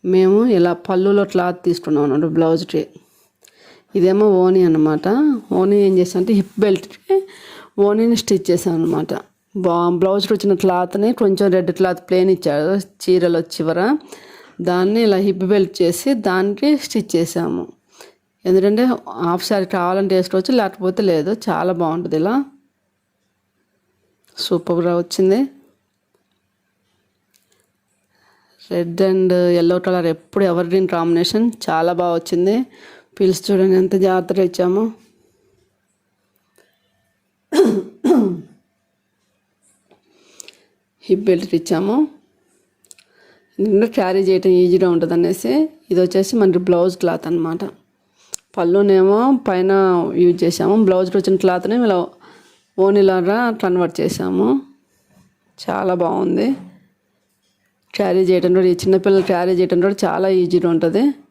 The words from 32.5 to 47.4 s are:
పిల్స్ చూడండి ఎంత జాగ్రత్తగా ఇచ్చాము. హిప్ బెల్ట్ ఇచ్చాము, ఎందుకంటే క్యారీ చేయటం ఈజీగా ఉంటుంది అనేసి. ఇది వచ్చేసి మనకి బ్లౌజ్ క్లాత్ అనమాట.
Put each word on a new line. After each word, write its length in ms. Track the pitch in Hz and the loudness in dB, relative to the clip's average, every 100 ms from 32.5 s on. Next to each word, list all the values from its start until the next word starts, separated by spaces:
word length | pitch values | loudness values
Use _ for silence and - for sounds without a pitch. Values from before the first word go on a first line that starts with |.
| 226 254 - - - _ - | 0 -4 -12 -20 -20 _ -2
పిల్స్ 240 | 190 185 - | 0 0 -2
చూడండి 280 | 196 190 185 | 0 2 2
ఎంత 120 | 185 196 190 | 2 0 0
జాగ్రత్తగా 400 | 185 175 180 185 | 0 -2 -2 -2
ఇచ్చాము. 360 | 180 180 190 226 220 _ _ _ _ _ _ _ _ _ _ _ _ _ _ _ _ _ _ _ _ _ _ _ _ _ 302 311 196 - - - 311 202 175 - _ _ _ _ _ _ _ _ _ _ _ _ _ _ _ _ _ _ _ - _ _ _ _ _ - | 0 -2 0 -2 -6 _ _ _ _ _ _ _ _ _ _ _ _ _ _ _ _ _ _ _ _ _ _ _ _ _ 0 2 0 -8 -6 0 0 0 -4 -14 _ _ _ _ _ _ _ _ _ _ _ _ _ _ _ _ _ _ _ -20 _ _ _ _ _ -4
హిప్ 140 | 190 202 | -2 0
బెల్ట్ 240 | 175 - 165 | -2 -2 -6
ఇచ్చాము, 380 | 165 165 196 247 302 - _ _ _ _ _ _ _ - _ _ _ _ _ - | -2 -4 -2 -2 -2 -6 _ _ _ _ _ _ _ -20 _ _ _ _ _ -4
ఎందుకంటే 300 | 208 196 226 226 | 0 2 2 0
క్యారీ 240 | 185 190 190 | -2 0 2
చేయటం 240 | 185 185 180 | 2 4 4
ఈజీగా 260 | 180 175 180 170 | 4 4 2 2
ఉంటుంది 200 | 165 165 | 0 0
అనేసి. 340 | 175 185 226 277 311 - _ | 0 -2 -2 0 -2 -6 _
ఇది 80 | 180 180 | 0 2
వచ్చేసి 280 | 190 196 233 | 0 0 2
మనకి 200 | 196 180 180 | 2 2 0
బ్లౌజ్ 260 | 175 180 180 | 0 0 0
క్లాత్ 240 | 175 165 160 | -4 -4 -4
అనమాట. 320 | 170 | -4